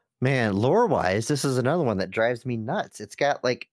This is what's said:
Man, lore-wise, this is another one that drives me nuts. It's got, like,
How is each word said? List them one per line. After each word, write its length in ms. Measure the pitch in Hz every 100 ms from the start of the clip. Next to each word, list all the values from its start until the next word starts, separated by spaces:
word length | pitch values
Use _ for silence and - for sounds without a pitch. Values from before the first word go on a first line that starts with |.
| _ -
Man, 340 | 127 135 113
lore-wise, 720 | 98 123 202 240 113 87 101 117
this 180 | 143
is 140 | 143 127
another 240 | 123 175
one 140 | 131 95
that 140 | 92
drives 340 | 107 117 120 127
me 100 | 117
nuts. 440 | 110 196 - -
It's 160 | 107 -
got, 260 | 143 -
like, 260 | 127 120 -